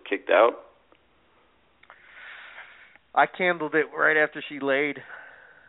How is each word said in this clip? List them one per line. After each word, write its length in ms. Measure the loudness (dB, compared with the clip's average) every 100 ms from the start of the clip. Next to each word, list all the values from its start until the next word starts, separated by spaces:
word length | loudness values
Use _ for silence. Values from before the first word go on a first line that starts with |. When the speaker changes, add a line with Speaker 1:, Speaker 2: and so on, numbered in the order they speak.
| -8
Speaker 1:
kicked 220 | -8 2
out? 220 | 4 4 2 -14 _ _ _ _ _ _ _ _ _ _ _ _ -20 -20 -20 -20 -18 -20 -20 -20 -20 -20 -20 _
Speaker 2:
I 120 | 2 2
candled 480 | 2 -2 0 0 0
it 100 | 0 0
right 220 | 2 4
after 260 | 0 -2 -12
she 100 | -6
laid. 380 | -2 0 -2 -6 -14 -20 -20 -20 -20 -20